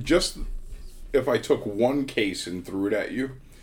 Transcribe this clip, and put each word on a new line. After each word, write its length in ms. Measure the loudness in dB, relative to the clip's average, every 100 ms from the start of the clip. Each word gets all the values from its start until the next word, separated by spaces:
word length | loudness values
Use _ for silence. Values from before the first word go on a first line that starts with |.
just, 360 | 4 4 4 -4 -6 -6 -8 -12 -12 -14 0
if 160 | 2 4
I 80 | 2
took 280 | 2 2 0
one 400 | 2 2 2 0
case 400 | 0 0 -2 -6
and 180 | -8
threw 220 | -4 0 2
it 80 |
at 160 | 2 0
you, 200 | -2 -4 -6 -18 -20